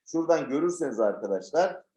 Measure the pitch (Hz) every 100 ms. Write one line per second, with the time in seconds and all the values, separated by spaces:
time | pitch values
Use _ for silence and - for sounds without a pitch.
0 | - 165 165 160 135 139 175 175 147 110
1 | 107 101 104 95 - 156 185 - -